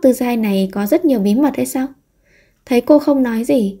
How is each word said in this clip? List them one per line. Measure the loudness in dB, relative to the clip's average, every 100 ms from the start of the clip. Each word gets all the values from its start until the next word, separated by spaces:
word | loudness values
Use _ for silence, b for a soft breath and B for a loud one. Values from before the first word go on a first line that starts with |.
Tư | 0
Giai | 2 -2 -2
này | -2 0 -2
có | -4 -2
rất | 0
nhiều | 0 0
bí | 0
mật | 2 0 -2
hay | -6
sao?" | -4 -8 -10 _ _ _ _ _ _ -2
Thấy | -2
cô | 4 4
không | 4 0
nói | 0 -2
gì, | 0 0 0 -6